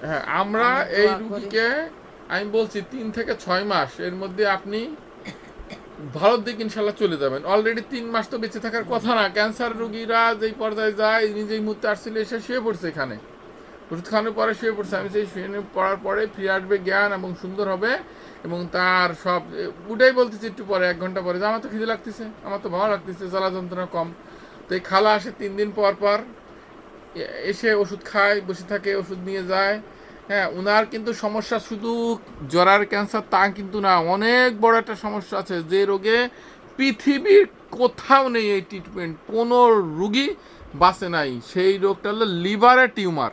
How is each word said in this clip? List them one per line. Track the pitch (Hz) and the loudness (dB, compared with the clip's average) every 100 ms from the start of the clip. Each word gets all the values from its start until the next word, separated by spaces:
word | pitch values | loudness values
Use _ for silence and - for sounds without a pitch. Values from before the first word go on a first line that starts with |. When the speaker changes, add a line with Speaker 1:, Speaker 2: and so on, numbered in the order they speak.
| 147 | -4
Speaker 1:
হ্যাঁ, | 151 - | -6 -2
আমরা | 156 202 214 240 | -2 0 2 2
Speaker 2:
আমি | 262 - | 2 0
দোয়া | |
Speaker 1:
এই | 196 214 | 2 4
Speaker 2:
করি। | 196 220 | 2 -4
Speaker 1:
রুগীকে, | 202 202 220 233 277 330 - - - - | -8 -4 0 0 -2 -6 -12 -20 -20 -8
আমি | 180 208 | -6 -2
বলছি, | 214 220 208 196 | -2 -2 -4 -8
তিন | 262 220 | -8 -8
থেকে | 220 233 220 - | -6 -6 -6 -2
ছয় | 180 | -2
মাস | 208 185 139 - | 0 0 -2 -4
এর | 175 | -8
মধ্যে | 180 190 185 208 | -6 -10 -2 0
আপনি | 190 196 208 240 302 - - - - - - - - - - 151 | 0 -2 -6 -6 -12 -18 -18 -16 -16 -20 -20 -18 -18 -20 -16 -12
ভালোর | 135 190 240 | 2 4 4
দিকে | 214 220 | 0 -6
ইনশাল্লাহ | 220 220 208 208 | -6 -4 -4 0
চলে | 208 160 | -2 0
যাবেন। | 139 131 | -2 -2
Already | 147 202 214 226 214 | 0 2 2 -2 -6
তিন | 254 233 | -10 -6
মাস | 226 214 | -4 -4
তো | 247 | -6
বেঁচে | 220 214 | -6 -6
থাকার | 226 226 220 | -6 -6 -4
কথা | 240 202 240 | -4 0 2
না। | 202 | 2
ক্যান্সার | 196 214 220 240 220 | 0 -2 -2 -4 -4
রুগীরা | 233 214 220 226 233 220 | -6 -8 0 2 4 2
যেই | 220 | -4
পর্যায়ে | 220 220 214 220 | -2 -4 0 -2
যায়, | 208 214 226 214 | 2 2 4 2
নিজেই | 208 214 220 | -2 -4 -4
মুহূর্তে | 214 214 220 | -4 -4 -2
আসছিল, | 208 - 220 | -4 -4 -6
এসে | 208 226 | -4 -6
শুয়ে | 214 247 | -4 -4
পড়ছে | 226 185 180 | -4 -4 -6
এখানে, | 151 131 107 - - - - - - - | -6 -6 -8 -14 -20 -20 -20 -20 -20 -12
ওষুধ | 170 175 | -12 -2
খাওয়ানোর | 214 220 | -2 -2
পরে | 208 220 | -2 -2
শুয়ে | 214 226 | 0 -2
পড়ছে। | 208 190 196 | -4 -4 -4
আমি | 196 | -2
সেই | 202 202 | -4 -4
শুয়ে | 190 190 202 196 | -6 -8 -8 -8
পড়ার | 190 190 196 | -2 -2 -2
পরে | 196 196 214 214 | -2 -2 -2 -4
ফিরে | 190 | -2
আসবে | 190 185 202 | -2 0 -2
জ্ঞান | 180 190 202 | 2 2 2
এবং | 196 185 175 | 0 -6 -8
সুন্দর | 185 190 202 | -10 -4 -2
হবে, | 185 214 277 359 - - - | 0 0 -2 -6 -18 -20 -14
এবং | 165 175 175 | -8 -6 -4
তার | 180 185 185 180 165 | 0 2 2 2 -2
সব, | 185 175 170 | -2 -2 -4
এ, | 160 175 - 202 | -8 -8 -10 -10
উঠেই | 220 254 | 4 4
বলতেছি | 254 247 208 220 | 6 0 0 -10
একটু | 185 196 | -10 -4
পরে, | 196 180 | 0 0
এক | 175 | 0
ঘন্টা | 185 190 | -4 -4
পরে, | 180 180 | -4 -2
যে | 208 | 0
"আমার | 220 | -2
তো | 214 | -4
খিদে | 214 226 | -6 -4
লাগতেছে, | 220 226 208 220 220 | -4 -6 -12 -14 -12
আমার | - 196 | -10 -8
তো | 196 | -4
ভালো | 175 208 | -2 0
লাগতেছে, | 202 175 175 190 | 0 -4 -10 -6
জ্বালা | 185 190 | -2 -2
যন্ত্রণা | 185 180 180 180 | -4 -8 -8 -6
কম।" | 175 165 170 - - - - - | -4 -6 -8 -20 -20 -20 -20 -6
তো | |
এই | 185 | -6
খালা | 180 190 214 | 0 2 4
আসে | 214 190 - | 2 0 -8
তিন | 202 196 | -8 -4
দিন | 214 | -4
পর | 202 202 190 | 0 0 2
পর, | 202 208 247 - - - - - - - - - | 0 0 -4 -18 -20 -20 -20 -20 -20 -20 -18 -12
এ-, | - - | -10 -8
এসে | 151 202 233 | -6 -2 2
ওষুধ | 208 196 202 - | 2 2 -4 -4
খায়, | 208 202 208 | 2 2 2
বসে | 185 185 175 | -2 -10 -6
থাকে, | 202 196 196 | -4 -2 -2
ওষুধ | 175 185 | -4 -8
নিয়ে | 180 196 | -6 -6
যায়। | 180 190 196 214 - - - - - | -2 0 2 0 -6 -20 -20 -20 -4
হ্যাঁ, | 202 185 | -2 -2
উনার | 175 190 208 220 | -2 2 2 2
কিন্তু | 220 220 | -4 -6
সমস্যা | 208 214 214 208 226 | -4 -4 -4 -4 -4
শুধু | 214 220 226 233 233 233 - - 139 | -4 -8 -4 -2 0 -2 -6 -14 -2
জরার | 165 180 202 202 | 4 6 6 4
ক্যান্সার | 202 202 220 208 | -2 -2 -4 0
তা | 196 196 | 2 2
কিন্তু | 190 196 208 | 0 -8 -2
না, | 196 180 | 4 4
অনেক | 165 190 220 247 254 214 | 4 2 4 4 4 4
বড় | 226 226 | 4 4
একটা | 226 208 | 2 -8
সমস্যা | 214 208 190 196 | -6 -6 -6 -6
আছে, | 180 180 | -4 -6
যে | 160 185 196 | 0 2 2
রোগে | 196 202 226 247 - - - - - | 2 2 2 0 -4 -20 -20 -20 -2
পৃথিবীর | 269 233 - 277 403 403 381 - - | 0 2 2 2 8 8 8 0 -16
কোথাও | - 247 - - 269 262 | 0 0 0 4 4 6
নেই | 233 214 | 0 2
এই | 202 | 0
ট্রিটমেন্ট, | 185 202 170 190 170 156 - | -2 -14 -12 -8 -8 -8 -6
কোনো | 220 233 247 247 | -2 4 6 8
রুগী | 220 175 156 202 226 285 - - - - 143 | 8 4 -2 0 0 0 -4 -12 -20 -16 4
বাঁচে | 175 180 185 | 4 4 -2
নাই। | 170 143 123 117 | -2 -2 -4 -6
সেই | 180 185 196 | 2 2 4
রোগটা | 196 190 202 | 2 0 -4
হলো | 208 220 | 0 0
লিভারের | 175 175 208 233 254 254 - | 0 0 6 8 8 6 2
টিউমার | 190 160 170 | -2 0 -2